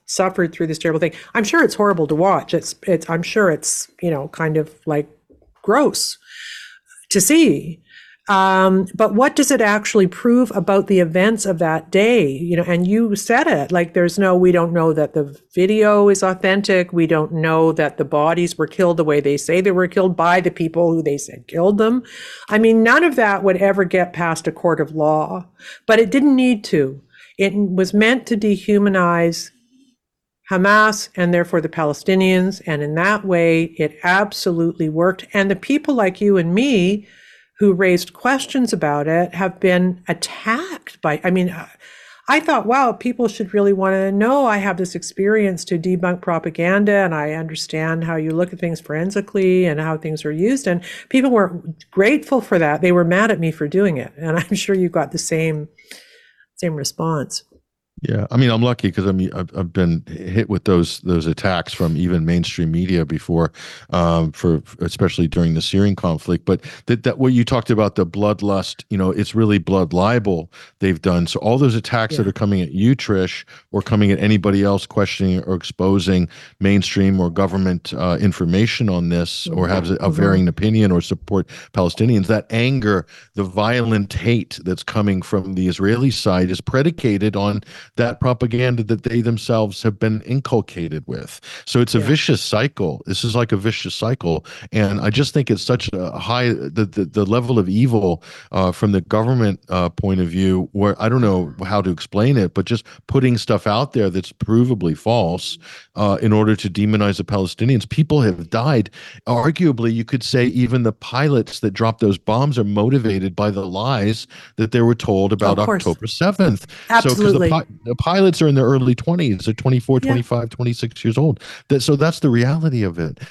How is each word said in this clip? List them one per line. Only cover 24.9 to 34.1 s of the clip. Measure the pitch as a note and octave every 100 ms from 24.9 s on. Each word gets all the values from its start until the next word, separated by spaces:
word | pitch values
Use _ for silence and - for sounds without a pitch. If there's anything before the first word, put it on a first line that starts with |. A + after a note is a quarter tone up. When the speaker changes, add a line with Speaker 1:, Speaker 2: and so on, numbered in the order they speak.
Speaker 1:
law, | D#3 D3+ D#3 D3+ F#3 F3+ _ - - -
but | A3
it | A3+
didn't | C4+ C#4+
need | C4 B3+ A3+
to. | - E3+ C3+ C#3 _ _ - -
It | G3
was | G3+ G3+ F#3 F#3
meant | G#3 A3 B3+ A3
to | A3+
dehumanize | G#3+ G3 - G3+ G3+ F#3+ F3 E3+ E3+ E3 - _ _ _ _ _ _ _ _ _ -
Hamas | F#3+ F#3+ G#3+ G#3+ G#3 -
and | - F3
therefore | F3 F3 F3
the | D#3+
Palestinians. | E3+ D3+ D3 - F#3+ F#3+ F#3 F#3 G3 -
And | D3+
in | D3 D#3
that | F#3 G#3+
way, | F#3+ F3 E3+ E3 E3 -
it | D3+ -
absolutely | F3+